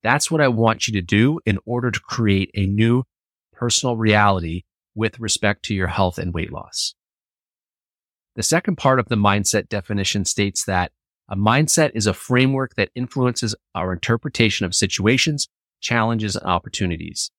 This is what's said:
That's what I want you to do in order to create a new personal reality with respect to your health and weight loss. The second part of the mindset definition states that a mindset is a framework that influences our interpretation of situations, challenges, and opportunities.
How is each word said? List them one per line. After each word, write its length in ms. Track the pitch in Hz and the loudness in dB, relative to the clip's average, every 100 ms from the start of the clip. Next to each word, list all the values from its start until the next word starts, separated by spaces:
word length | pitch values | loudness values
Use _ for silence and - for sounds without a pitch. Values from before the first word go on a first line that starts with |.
That's 280 | 107 139 - | 0 0 0
what 100 | 160 | 2
I 80 | 143 | 2
want 380 | 113 113 110 - | 4 2 2 -2
you 80 | |
to 80 | 104 | -4
do 380 | 87 101 120 160 | 2 4 4 2
in 140 | - 101 - | -2 -2 -2
order 240 | 120 123 | -4 -2
to 100 | 104 | -4
create 500 | - - 110 98 95 | -6 -2 2 2 0
a 120 | - 95 | -2 0
new 380 | 101 113 120 131 _ _ _ _ | 2 2 2 -2 _ _ _ _
personal 440 | _ 120 - 131 117 | _ -2 -2 -2 0
reality 680 | 110 104 104 95 82 87 - _ _ | 4 4 4 2 -2 -8 -10 _ _
with 240 | - 110 - | -6 -6 -4
respect 460 | 113 - 104 104 | -6 -2 -2 -2
to 100 | - | -4
your 140 | 101 90 | -2 -2
health 280 | 85 95 - | 0 -2 -2
and 160 | 92 | -6
weight 200 | 85 - | -6 -6
loss. 420 | - - - - - _ _ _ _ _ _ _ _ _ _ _ _ _ - | -10 -12 -8 -8 -10 _ _ _ _ _ _ _ _ _ _ _ _ _ -6
The 80 | |
second 320 | - 160 - 170 | 0 0 0 0
part 240 | 139 131 | 2 2
of 80 | 113 | 2
the 80 | 113 | 2
mindset 520 | 104 98 98 107 - | 4 2 2 -2 -2
definition 560 | 104 - 101 95 104 | -8 -6 -4 -2 -2
states 400 | 95 - 101 - | -2 -2 -2 -2
that 280 | - 92 90 _ _ _ _ | -2 0 -2 _ _ _ _
a 80 | 95 | 0
mindset 540 | 104 127 156 - 151 | 2 4 2 2 2
is 120 | 113 104 | 2 0
a 80 | |
framework 600 | - - 123 131 135 131 - | -2 0 2 2 0 -4 -4
that 160 | 98 | -4
influences 640 | - 123 - 123 117 117 104 _ | -4 -6 0 0 0 -6 -6 _
our 180 | - 92 | -6 -4
interpretation 720 | 90 - 117 147 - 113 - | -4 -2 -2 -2 2 2 2
of 120 | 92 - | -2 -2
situations, 720 | 98 - 101 127 - 147 - _ _ _ | -2 0 2 2 0 -2 -6 _ _ _
challenges, 560 | - 120 113 117 107 101 | -4 0 0 0 -2 -4
and 100 | - | -2
opportunities. 840 | 87 - - 95 85 82 82 - | -2 -2 -4 -2 -2 -8 -8 -10